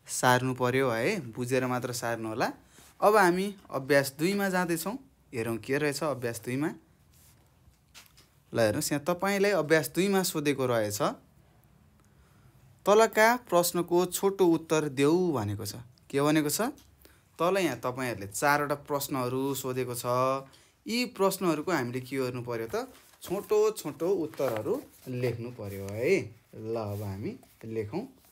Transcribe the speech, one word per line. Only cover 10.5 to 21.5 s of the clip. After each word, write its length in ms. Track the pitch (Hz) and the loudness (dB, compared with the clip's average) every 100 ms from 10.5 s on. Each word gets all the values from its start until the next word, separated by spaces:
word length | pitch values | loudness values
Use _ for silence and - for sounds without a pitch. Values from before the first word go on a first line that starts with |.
| 135 127 | 0 2
रहेछ, 360 | 117 104 101 165 - _ _ _ _ _ _ _ _ _ _ _ _ - _ - _ 190 | 2 0 0 -2 -4 _ _ _ _ _ _ _ _ _ _ _ _ -20 _ -20 _ 4
"तलका 500 | 214 220 220 220 240 | 6 6 6 4 4
प्रश्नको 680 | - 175 175 180 170 175 180 | 2 2 4 0 2 2 2
छोटो 400 | - 196 196 175 | 0 0 4 4
उत्तर 420 | 160 160 156 147 | 4 2 0 0
देऊ" 440 | 131 143 175 180 | 2 2 4 2
भनेको 340 | 131 104 101 107 | 0 -2 -4 -8
छ। 100 | - - _ - | -12 -16 _ -6
के 120 | 139 | 0
भनेको 280 | 147 156 147 | 2 2 2
छ? 100 | 165 240 - - _ - _ _ - | 0 -2 -6 -16 _ -20 _ _ -2
तल 180 | 170 196 | 0 2
यहाँ 240 | 165 123 | 0 -2
तपाईँहरूले 460 | 127 127 127 101 98 | -4 -4 -4 -6 -8
चारवटा 480 | - 147 147 143 | 0 2 4 2
प्रश्नहरू 800 | 143 - 143 - 139 123 131 139 | -4 -4 -4 -2 -4 -2 -2 -2
सोधेको 400 | 135 131 127 123 | -2 -4 -4 -4
छ। 100 | 123 127 123 131 135 135 - _ _ - | -4 -2 2 2 0 -6 -20 _ _ -4
यी 180 | 233 | -2
प्रश्नहरूको 680 | 247 - 196 185 180 | -2 0 0 2 0